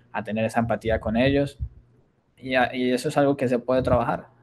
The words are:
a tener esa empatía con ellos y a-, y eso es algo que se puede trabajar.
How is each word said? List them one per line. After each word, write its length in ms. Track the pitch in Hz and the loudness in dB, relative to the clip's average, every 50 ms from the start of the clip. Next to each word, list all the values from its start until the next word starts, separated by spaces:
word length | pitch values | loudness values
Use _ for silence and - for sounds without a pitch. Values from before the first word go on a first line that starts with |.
| _ _ | _ _
a 100 | - - | -10 -8
tener 220 | - 107 107 110 110 | -6 -4 -2 -2 -2
esa 160 | 110 - 120 | 0 0 0
empatía 400 | 117 117 107 104 - 110 110 110 | 0 0 -2 -2 -2 -2 -2 -2
con 160 | - 113 107 | -2 -2 0
ellos 420 | 117 127 139 139 139 143 143 - - - - - - - _ _ _ _ _ _ _ _ _ _ _ - | 0 2 2 2 0 0 -2 -6 -10 -12 -12 -12 -18 -20 _ _ _ _ _ _ _ _ _ _ _ -8
y 120 | 131 131 | -2 2
a-, 180 | 127 123 - - | 2 2 2 0
y 180 | 131 127 127 | 0 0 0
eso 160 | 127 123 - 151 | 0 0 -2 0
es 80 | - | 2
algo 200 | 147 143 139 139 | 2 2 2 2
que 120 | 135 135 123 | 2 0 0
se 100 | 127 117 | 0 0
puede 240 | 117 - 127 131 | 0 0 0 0
trabajar. 440 | 120 123 127 120 110 - 175 170 - - _ _ | 2 2 2 2 2 0 -4 -6 -8 -14 _ _